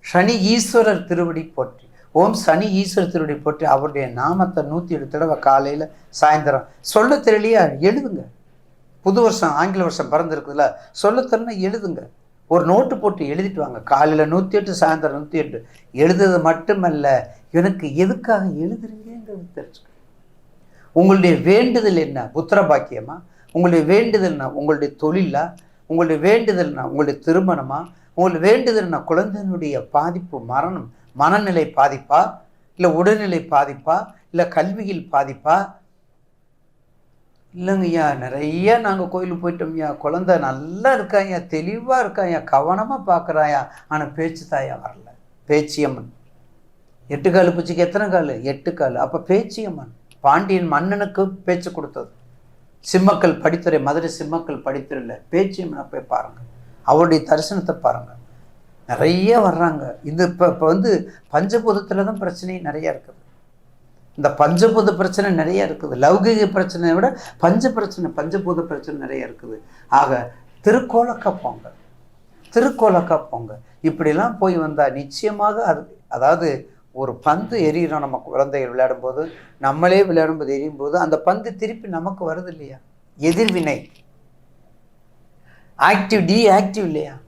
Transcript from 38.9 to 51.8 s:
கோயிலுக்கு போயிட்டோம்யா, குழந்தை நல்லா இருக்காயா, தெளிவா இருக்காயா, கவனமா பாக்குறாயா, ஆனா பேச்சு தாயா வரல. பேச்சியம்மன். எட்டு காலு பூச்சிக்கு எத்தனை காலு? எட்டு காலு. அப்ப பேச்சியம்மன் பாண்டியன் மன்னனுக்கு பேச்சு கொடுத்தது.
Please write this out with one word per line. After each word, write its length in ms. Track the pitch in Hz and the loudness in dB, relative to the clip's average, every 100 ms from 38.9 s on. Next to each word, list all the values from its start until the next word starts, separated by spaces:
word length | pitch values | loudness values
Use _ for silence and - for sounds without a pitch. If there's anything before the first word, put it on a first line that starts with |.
| 190 180 | -2 -4
கோயிலுக்கு 300 | 185 185 170 | -4 -6 -4
போயிட்டோம்யா, 460 | 175 170 160 160 151 - | -4 -4 -8 -6 -6 -4
குழந்தை 320 | 147 170 190 170 | -4 -2 2 2
நல்லா 460 | 135 131 151 185 247 247 | 2 -6 -10 -2 2 2
இருக்காயா, 420 | 190 208 196 180 175 | 2 0 0 -6 -4
தெளிவா 440 | 156 170 226 240 262 | -6 -4 -8 -2 0
இருக்காயா, 360 | 214 208 185 165 - | 0 -2 -2 -2 0
கவனமா 460 | 139 151 190 226 269 190 | 0 2 -2 -2 -6 0
பாக்குறாயா, 540 | 170 175 156 151 143 123 - _ | 0 0 0 0 0 -4 -14 _
ஆனா 120 | 156 139 139 | -6 -6 -6
பேச்சு 260 | 160 165 165 | -6 -6 -6
தாயா 240 | 143 135 123 | -6 -4 -10
வரல. 260 | 113 - - - _ _ - | -14 -16 -20 -20 _ _ 0
பேச்சியம்மன். 600 | 151 151 - 143 127 113 - _ _ _ _ _ _ _ _ - | 0 0 -4 -4 -4 -14 -20 _ _ _ _ _ _ _ _ -10
எட்டு 160 | 143 180 180 | -2 2 4
காலு 180 | 175 | 4
பூச்சிக்கு 320 | 175 170 165 175 | 2 -2 0 0
எத்தனை 200 | 202 208 | 0 0
காலு? 200 | 180 147 117 131 | 0 0 -4 -6
எட்டு 200 | 135 - - | -6 -6 -2
காலு. 180 | 135 123 | -2 0
அப்ப 180 | 139 160 - | -4 -4 0
பேச்சியம்மன் 600 | 196 226 - 208 151 127 - _ _ 139 | -2 -2 -10 -10 -10 -16 -20 _ _ 2
பாண்டியன் 440 | 156 196 185 170 | 2 2 -2 0
மன்னனுக்கு 500 | 147 180 202 202 196 196 190 - | -2 -2 -4 -4 -2 -4 -4 -4
பேச்சு 240 | 175 180 | -4 -4
கொடுத்தது. 320 | 175 | -10